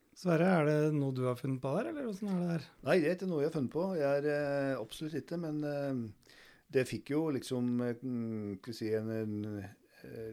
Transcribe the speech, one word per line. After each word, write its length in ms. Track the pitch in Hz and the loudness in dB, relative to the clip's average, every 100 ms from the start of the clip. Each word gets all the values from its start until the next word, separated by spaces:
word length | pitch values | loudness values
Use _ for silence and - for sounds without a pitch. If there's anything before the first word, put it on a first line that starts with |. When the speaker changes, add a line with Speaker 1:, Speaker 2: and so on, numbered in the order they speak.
| _ - | _ -4
Speaker 1:
Sverre, 340 | 180 160 175 175 | 2 4 6 6
er 80 | 147 | 6
det 260 | 151 151 | 4 4
noe 220 | 151 139 | 2 0
du 80 | 127 | 0
har 140 | 127 123 | 0 0
funnet 240 | 135 131 | -2 -2
på 80 | 135 | -2
der, 200 | 151 311 | -2 -2
eller 160 | 302 247 | -4 -6
hvordan 240 | 190 208 | -4 -2
er 60 | 185 | 0
det 80 | 175 | 0
der? 160 | 170 - - | -2 -6 -6
Speaker 2:
Nei, 160 | 127 180 | 2 4
det 100 | 151 | 4
er 80 | 185 | 2
ikke 140 | 185 | 0
noe 140 | 160 | 0
jeg 80 | 147 | 2
har 40 | 156 | 0
funnet 160 | 123 | 0
på. 140 | 151 190 | 0 0
Jeg 180 | 180 139 | 2 2
er, 180 | 143 147 | 4 2
eh, 460 | 147 143 139 139 | 2 0 0 0
absolutt 420 | 131 113 - 156 151 | -2 -4 -8 -6 -6
ikke, 160 | - 170 | -4 -4
men, 240 | 160 151 | -4 -2
eh, 760 | 147 143 139 131 113 - - - - - - | -2 -2 -2 -2 -4 -10 -20 -20 -20 -20 0
det 160 | 131 127 | 2 2
fikk 280 | 110 - | -2 -2
jo 140 | 143 160 | 0 0
liksom, 400 | 131 - 127 123 120 | -2 -2 0 0 0
eh, 140 | 123 | 0
mm, 640 | 120 131 120 113 110 104 98 | -2 -4 -4 -4 -4 -4 -6
skal 140 | - | -8
vi 20 | 113 | -6
si, 140 | 110 | 0
en, 180 | 110 110 | 0 0
en, 280 | 113 110 104 107 104 | -2 -2 -4 -4 -6
eh, 720 | 98 - _ - - - 110 | -10 -14 _ -20 -14 -12 -10